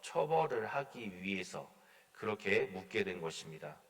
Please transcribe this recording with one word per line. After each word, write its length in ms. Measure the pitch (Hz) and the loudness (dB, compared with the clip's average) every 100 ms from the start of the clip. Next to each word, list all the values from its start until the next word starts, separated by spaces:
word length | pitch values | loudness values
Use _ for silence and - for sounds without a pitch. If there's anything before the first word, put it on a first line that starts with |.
처벌을 640 | - 170 151 160 160 123 107 | -2 0 4 4 4 2 0
하기 560 | 139 139 127 110 90 | -2 -4 -6 -8 -4
위해서 500 | 92 98 92 82 71 - - - - | -2 -2 -2 -8 -10 -16 -20 -20 -20
그렇게 540 | - 107 107 101 104 131 | -6 -2 -2 4 6 4
묻게 380 | 92 92 107 | -2 -2 0
된 180 | 95 90 | 2 0
것입니다. 540 | 82 - 85 78 76 76 - | -4 -4 -10 -10 -10 -12 -18